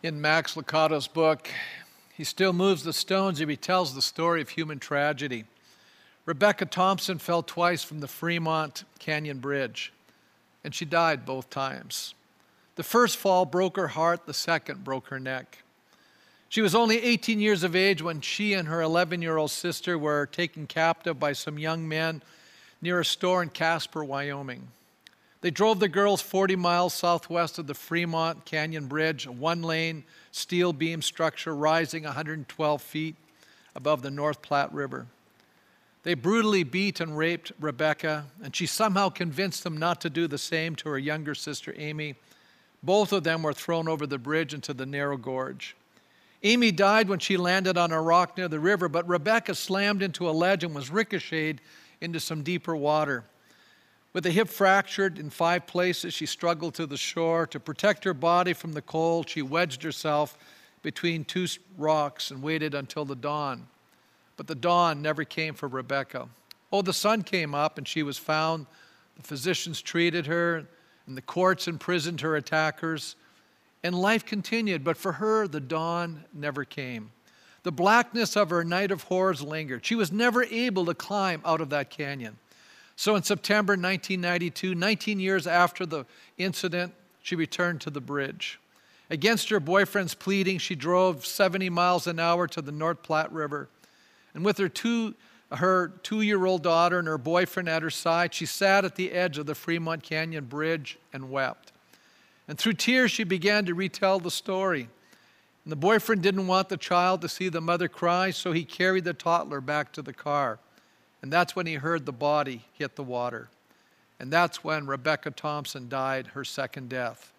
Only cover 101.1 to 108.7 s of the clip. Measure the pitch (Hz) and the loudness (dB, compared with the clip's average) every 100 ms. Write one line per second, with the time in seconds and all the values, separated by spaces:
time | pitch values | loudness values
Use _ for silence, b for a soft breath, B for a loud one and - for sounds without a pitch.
101.1 | 139 131 135 135 - - _ b b b | -12 -6 -2 -2 -4 -18 _ b b b
102.1 | b b b b 147 226 208 - 254 247 | b b b b -2 0 2 4 4 4
103.1 | - 208 185 180 208 190 170 190 - 190 | 2 -2 0 4 4 2 0 -2 0 2
104.1 | 190 175 - - 190 190 160 117 _ b | 2 0 -6 -4 -2 0 0 -4 _ b
105.1 | b b b b b - 151 170 220 - | b b b b b -10 0 4 4 4
106.1 | 214 180 196 185 185 185 180 - 175 180 | 2 4 2 2 2 2 -4 2 4 4
107.1 | 185 175 - 185 165 160 175 175 - 170 | 2 -2 -4 -2 -2 0 2 2 2 2
108.1 | 175 190 - 185 165 160 | 2 2 0 -2 -2 -2